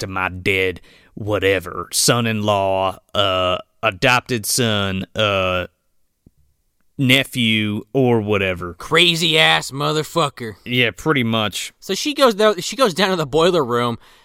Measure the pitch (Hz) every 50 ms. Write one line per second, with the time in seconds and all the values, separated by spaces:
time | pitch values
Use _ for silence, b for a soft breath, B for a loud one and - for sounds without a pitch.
0 | 107 95 95 95 92 90 90 92 92 101 98 95 95 92 85 - b b b b
1 | b b b - 107 104 104 92 95 98 98 90 85 87 92 90 85 - - -
2 | - - 120 120 117 113 110 107 104 107 104 98 98 95 95 95 95 95 92 -
3 | _ _ - 104 98 95 92 92 92 90 90 - - _ _ - - 110 98 90
4 | 139 127 123 123 - - 127 110 98 - - - 120 113 107 101 98 98 95 95
5 | 95 - - 110 107 104 98 95 92 92 90 90 87 - _ _ _ _ _ _
6 | _ _ _ _ _ - _ _ _ _ _ _ _ _ _ _ _ _ _ -
7 | 135 123 127 139 131 - - 131 117 110 110 110 107 104 104 107 - _ - 135
8 | 131 123 117 113 104 104 107 98 98 92 90 87 90 87 85 - - - 156 165
9 | 180 170 170 160 175 165 156 156 160 160 160 156 151 - 127 139 147 151 151 156
10 | 147 - - 170 156 135 - - - 110 98 - - 117 123 123 123 110 - -
11 | - 156 151 135 117 113 113 110 107 101 - - - - - _ - - 190 -
12 | - 302 285 302 277 240 202 190 214 214 196 175 - - 214 240 262 208 151 165
13 | 208 190 190 170 156 127 131 160 160 175 180 165 135 117 120 120 120 120 117 -
14 | b b b b